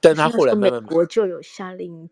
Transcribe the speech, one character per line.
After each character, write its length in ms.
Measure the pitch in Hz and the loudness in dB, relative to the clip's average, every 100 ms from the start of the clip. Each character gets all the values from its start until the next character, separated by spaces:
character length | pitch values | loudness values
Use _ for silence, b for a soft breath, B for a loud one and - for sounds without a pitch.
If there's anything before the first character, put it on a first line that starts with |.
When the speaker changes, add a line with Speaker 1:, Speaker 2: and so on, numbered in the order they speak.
Speaker 1:
但 140 | 165 | 4
他 140 | 156 156 | 4 0
后 160 | 233 | 2
来 80 | 139 | 2
慢 80 | 208 | 2
慢 100 | 196 | 0
Speaker 2:
是 40 | |
那 20 | 120 | 0
时 40 | |
候 0 | |
美 40 | 110 | -4
国 180 | 165 175 | -2 0
就 200 | - 196 | -2 -4
有 140 | 165 | -6
下 320 | 160 - 185 | -16 -16 -16
令 340 | 185 180 165 170 | -12 -14 -16 -20